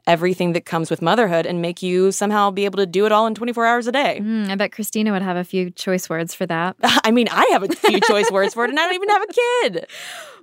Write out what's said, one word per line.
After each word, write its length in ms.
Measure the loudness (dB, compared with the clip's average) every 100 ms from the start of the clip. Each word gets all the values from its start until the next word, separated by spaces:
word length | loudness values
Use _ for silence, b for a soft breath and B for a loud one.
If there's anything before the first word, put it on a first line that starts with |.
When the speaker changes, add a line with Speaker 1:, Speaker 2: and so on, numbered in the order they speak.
| 2
Speaker 1:
everything 460 | 2 2 0 0
that 140 | -2 -2
comes 240 | -4 -2
with 120 | -2
motherhood 440 | 2 2 2 0 -2
and 160 | -4
make 200 | -4 -6
you 300 | -2 2 2
somehow 380 | 0 0 2 0
be 160 | 0 -2
able 120 | -2
to 100 | -2
do 180 | 0 2
it 80 |
all 140 | 2 2
in 80 | -2
twenty-four 300 | -6 0 2
hours 220 | 2 0
a 40 |
day." 260 | 0 0 -2
Speaker 2:
Mm, 280 | -4 -4 -2
I 60 | -2
bet 180 | -4
Christina 400 | -6 -6 -2 0
would 80 | 0
have 160 | -2 -4
a 80 | -4
few 240 | -4 -4
choice 400 | -6 -4 -2 -2
words 240 | -6 -6
for 140 | -6 -4
that. 280 | -2 -4 0
Speaker 1:
<laughs> 220 | 0 2 2
I 60 |
mean, 180 | 2 2
I 160 | 2 4
have 120 | 4
a 60 | 0
few 320 | 0 2 4
choice 280 | 4 2 2
words 220 | 2 0
for 120 | 0 -2
it, 40 |
and 80 | 0
I 60 | 0
don't 100 | 0
even 140 | 0
have 140 | 0
a 100 | 0 0 0 0 0
kid. 160 | -4 -8
<laughs> 40 | B B -16 -18 -20